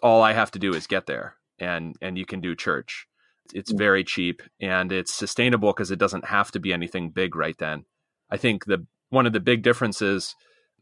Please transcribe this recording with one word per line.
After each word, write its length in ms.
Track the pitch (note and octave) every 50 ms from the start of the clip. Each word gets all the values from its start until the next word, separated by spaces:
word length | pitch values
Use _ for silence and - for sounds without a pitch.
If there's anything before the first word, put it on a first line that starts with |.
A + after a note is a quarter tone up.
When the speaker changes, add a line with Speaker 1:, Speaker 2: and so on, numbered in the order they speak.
| B2
Speaker 1:
all 180 | A#2 A2+ A2+
I 120 | A2 A2 A2
have 180 | A2+ G#2 -
to 80 | - F#2+
do 140 | G2 F#2+ F2
is 140 | D#2+ -
get 180 | - F#2+ F#2 -
there 300 | - C#2 G#1+ - - - _ _ _ _
and, 380 | - F2+ F2+ F2 E2 E2 D#2+ - -
and 160 | - F#2+ F2+
you 80 | F#2 F#2
can 160 | - G2+ F#2
do 120 | E2 F2 E2
church. 520 | - - F2+ D2+ C2 - - - - - _ _ _ _ _ _ _ _ - -
It's 180 | G2+ G2 -
Speaker 2:
Mm. 60 | G#2+
Speaker 1:
very 260 | G2+ G#2 G2+ F#2+ F#2+ F2+
cheap 400 | - - G2 F2 F2 E2+ - - - _ _
and 320 | G2 F#2+ F#2 F#2 F#2 F2+
it's 220 | F#2+ F#2 F2 - -
sustainable 600 | - G#2 - - - A#2+ B2 A#2+ G#2+ G#2 G#2 -
'cause 160 | - G2 F2+
it 100 | F#2+ E2+
doesn't 260 | G2 F#2+ F#2 F2+ -
have 260 | - G#2+ G2+ G2+ -
to 80 | - F#2+
be 140 | E2 F#2+ F2+
anything 360 | E2+ F2 - - F2+ E2+ E2
big 240 | D#2 F2+ F#2 F2 E2
right 220 | D#2+ D#2 D#2+ D#2+
then. 280 | - D#2+ D#2 D2+ C#2+ - _ _ _ _ _ _ _ _ _
I 80 | G#2
think 280 | F#2+ - A#2 G#2 F#2+ -
the, 200 | G#2 F#2+ F2 E2+ - _ _ _ _
one 160 | B2+ C3 A#2+
of 80 | A#2 A2
the 60 | G2+
big 240 | F2 B2 B2 A2+ G2
differences 720 | A#2+ A#2 - B2+ G#2+ F#2+ - G#2 G2 G2 F#2+ - - - - _ _ _ _ _ _ _ _